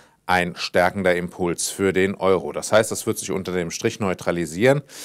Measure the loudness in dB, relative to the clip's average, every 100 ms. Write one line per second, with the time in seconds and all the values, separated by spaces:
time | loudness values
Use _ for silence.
0 | _ _ 0 2 2 -4 -2 2 2 2
1 | 2 2 -2 -4 -2 -2 -4 0 0 2
2 | 2 2 2 2 0 -6 2 2 2 -2
3 | -4 -4 -4 -6 -4 -4 -4 -4 -4 -2
4 | -4 -2 -2 -2 -2 2 4 4 0 -14